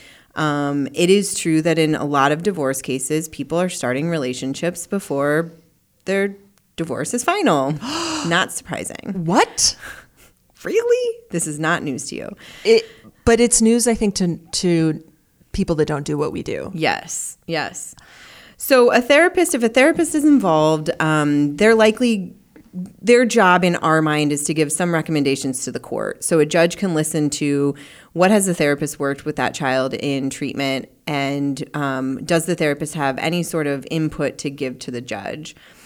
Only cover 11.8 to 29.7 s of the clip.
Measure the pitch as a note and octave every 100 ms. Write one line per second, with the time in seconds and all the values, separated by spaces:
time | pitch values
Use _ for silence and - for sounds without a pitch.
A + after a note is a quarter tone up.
11.8 | D3+ B2+ - - - - - - - -
12.8 | - - - _ - A#3 A#3 - A3 A#3
13.8 | A#3 A3 G#3+ G3 F3+ E3 - - F#3 E3+
14.8 | D#3+ D#3 - _ _ _ _ - F#3 D#3
15.8 | D3+ D3 D3 D3 D3 - - D2 - D#3+
16.8 | D3+ E2 - - - - - D#3+ C#3 -
17.8 | - - - - - - - _ - C4
18.8 | A#3+ A#3 B3 C#4+ F4 F4+ E4+ C#4+ A3+ A#3+
19.8 | C#4+ D#4+ D#4+ D4+ D4+ C#4+ G3 D#3 D#3 D#3
20.8 | D#3 - D#3 D#3 D3 D3 D3 D3 G#3 A3+
21.8 | A3 A3 B3 A3 F3+ - _ - _ F#3
22.8 | F3+ - - A#3+ B3 A#3 F#3+ F3+ F3+ F3
23.8 | D#3+ D#3+ D#3 D3+ D3+ C#3+ D3 D#3+ D3 -
24.8 | F3 E3+ D#3 D#3 C#3 C3+ C3+ C3 - B2
25.8 | - A#2 G#2 - - E3 D3+ F3 F3 -
26.8 | G3 D#3+ D#3 E3 D3 - D3 C#3+ C#3+ C#3+
27.8 | - - - D#3+ F#3 G#3+ F#3+ E3+ D3 C#3+
28.8 | D3+ - C#3 C#3 D3+ D3+ B2+ - C#3+